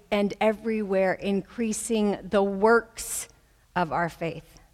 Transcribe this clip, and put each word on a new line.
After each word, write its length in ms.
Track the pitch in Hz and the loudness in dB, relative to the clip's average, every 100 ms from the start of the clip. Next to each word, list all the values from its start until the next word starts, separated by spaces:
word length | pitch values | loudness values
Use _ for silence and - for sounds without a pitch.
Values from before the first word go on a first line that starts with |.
| _ | _
and 240 | 208 202 - | 0 0 2
everywhere 760 | 214 214 226 220 196 190 190 | 0 0 -2 -4 0 2 2
increasing 1040 | 165 190 196 - - 226 208 - 220 208 190 | 0 -2 -2 -4 -4 -4 -2 -2 0 2 -2
the 180 | 185 202 | 0 2
works 840 | 196 196 214 233 226 - - - - _ _ _ _ 175 | 2 2 4 4 2 -8 -10 -10 -10 _ _ _ _ -4
of 160 | 165 | -2
our 180 | 143 170 | -2 -2
faith 500 | - 170 160 - - - | -4 -8 -8 -16 -20 -20